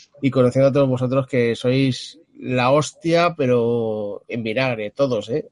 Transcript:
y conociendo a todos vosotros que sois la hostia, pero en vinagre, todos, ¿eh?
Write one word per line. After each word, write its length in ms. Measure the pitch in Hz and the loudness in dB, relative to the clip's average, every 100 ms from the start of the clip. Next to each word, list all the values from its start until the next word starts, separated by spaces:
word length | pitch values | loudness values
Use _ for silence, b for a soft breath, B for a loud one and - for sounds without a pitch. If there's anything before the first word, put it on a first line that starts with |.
| b _ | b _
y 80 | 139 | 0
conociendo 380 | 131 123 131 135 | 2 2 4 4
a 40 | |
todos 160 | 139 135 | 4 2
vosotros 360 | 123 127 135 131 | 0 -2 -2 -2
que 280 | 123 117 113 | 0 0 0
sois 640 | 123 131 135 123 - - _ - | 0 2 2 -2 -8 -18 _ -14
la 340 | 123 127 123 | -4 0 2
hostia, 640 | 147 - - 165 170 170 165 | 2 0 -6 0 2 2 0
pero 840 | 131 123 117 120 113 107 104 98 - | 0 2 2 0 -2 -4 -6 -10 -10
en 160 | 117 | -6
vinagre, 480 | 113 113 131 110 104 | -4 -2 -2 -4 -6
todos, 380 | - 139 110 104 | -2 -2 -2 -4
¿eh? 180 | 147 - | -6 -8